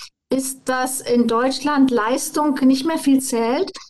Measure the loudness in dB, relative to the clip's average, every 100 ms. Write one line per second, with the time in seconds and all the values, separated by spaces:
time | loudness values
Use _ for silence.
0 | -18 _ -6 -4 -4 -8 -4 -2 -2 -6
1 | 0 2 2 2 0 -2 -2 2 2 2
2 | 0 -2 -4 -2 0 2 2 2 0 0
3 | 2 2 2 -2 0 -2 -4 -8 -20